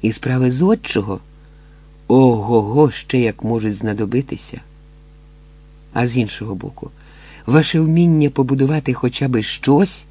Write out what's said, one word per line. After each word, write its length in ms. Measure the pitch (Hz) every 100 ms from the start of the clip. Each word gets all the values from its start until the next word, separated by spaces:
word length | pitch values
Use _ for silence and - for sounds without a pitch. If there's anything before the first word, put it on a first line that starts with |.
і 100 | 110
справи 400 | 113 - 127 127
зодчого 680 | 127 180 220 - - 101 95 - - - - - - - - -
ого-го 840 | 123 131 117 104 117 104 123 147
ще 280 | - - 131
як 240 | 117 104
можуть 320 | 107 117 110 101
знадобитися. 880 | 107 104 107 117 135 - - - - - - - - - - - - - - - -
А 140 | - 123
з 100 | 120
іншого 380 | 110 - 107 95
боку, 360 | 98 - - - - - - - -
ваше 340 | 143 156 165
вміння 500 | 160 165 175 156 147
побудувати 640 | 139 131 135 135 156 139
хоча 340 | 123 127 123 139
б 140 | 123
щось 640 | 104 - - 143 190 - -